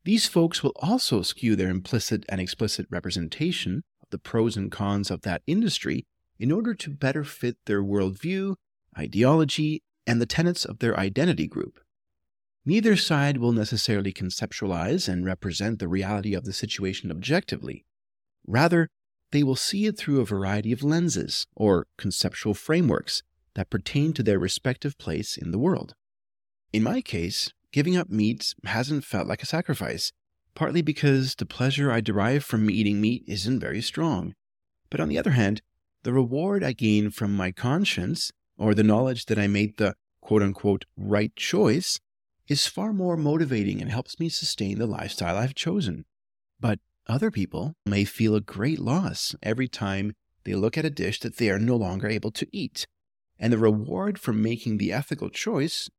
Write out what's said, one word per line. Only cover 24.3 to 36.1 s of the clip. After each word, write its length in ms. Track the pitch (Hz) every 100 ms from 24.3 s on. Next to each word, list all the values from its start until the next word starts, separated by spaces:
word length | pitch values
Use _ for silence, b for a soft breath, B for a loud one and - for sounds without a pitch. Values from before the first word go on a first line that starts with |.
| 98
respective 580 | 90 - 131 131 143 -
place 380 | - 78 - -
in 120 | 87
the 80 | 95
world. 380 | 160 180 - - _ _ _ _ _ _ _
In 120 | -
my 180 | 113 254
case, 500 | - 95 - - - - _
giving 260 | 139 156 180
up 140 | 185
meat 420 | 107 107 120 - -
hasn't 400 | 98 113 131 147
felt 220 | - 98 -
like 160 | 117
a 60 | -
sacrifice, 640 | 160 - 143 - - - - _ _ _
partly 300 | - 156 170
because 500 | 156 143 143 135 131
the 140 | - -
pleasure 440 | - 131 139 143
I 80 | 117
derive 460 | 107 101 110 143 -
from 240 | 110 107
eating 320 | 101 104 104
meat 220 | 107 123 -
isn't 340 | 92 101 127
very 220 | 62 90
strong. 540 | - - 165 98 82 - _ _ _ _ _
But 80 | -
on 100 | 151
the 80 | 151
other 140 | 214
hand, 320 | 127 98 107 - _ _ _
the 100 | 120